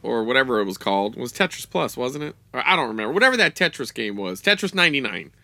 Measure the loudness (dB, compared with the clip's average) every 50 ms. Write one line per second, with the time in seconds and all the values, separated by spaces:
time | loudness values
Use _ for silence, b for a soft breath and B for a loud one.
0 | -6 -2 -2 0 0 2 4 4 4 4 2 2 2 0 -2 -2 0 2 2 2
1 | 2 0 -4 -6 -8 -4 -2 0 0 0 -2 -6 -10 -4 -2 -2 -2 -2 -2 -4
2 | -4 -4 -4 -6 -8 -10 -12 _ _ _ -6 -2 2 2 2 2 2 0 -2 -2
3 | -2 -2 2 4 4 4 4 4 2 2 2 2 0 0 0 -4 -8 -8 -6 -6
4 | -6 -4 -4 -4 -4 -6 -6 -2 0 0 2 2 0 -2 0 2 2 2 2 0
5 | -2 -4 -6 -8 -10 -12 b b